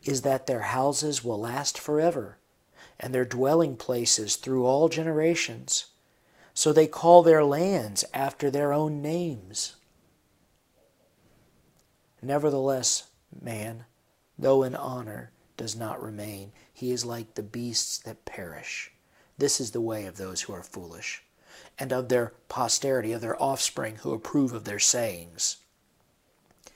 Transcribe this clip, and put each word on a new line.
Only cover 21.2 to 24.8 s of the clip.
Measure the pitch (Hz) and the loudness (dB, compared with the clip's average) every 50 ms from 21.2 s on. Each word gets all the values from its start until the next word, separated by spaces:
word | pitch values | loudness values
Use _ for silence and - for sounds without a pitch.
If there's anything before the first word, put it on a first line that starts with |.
| _ _ _ _ _ _ - - - - _ - | _ _ _ _ _ _ -20 -20 -20 -20 _ -10
and | 139 131 127 | -6 -4 -2
of | 127 131 117 | -4 0 2
their | 127 123 117 113 - - _ _ | 2 2 2 0 -6 -16 _ _
posterity, | - 123 127 113 - - - 139 135 127 113 107 117 | -4 -4 -2 0 0 0 0 2 0 0 0 -2 -4
of | 117 | -6
their | 104 113 - - | -4 -6 -4 -2
offspring | - 139 135 - - - - - - 113 110 110 | 0 -2 0 0 -2 -4 -4 -4 -8 -8 -8 -8
who | - 143 | -6 -6
approve | - - - - - 147 139 127 117 | -6 -6 -6 -2 2 2 2 2 0
of | 113 101 | -6 -8
their | 104 101 | -8 -4
sayings. | 104 | 0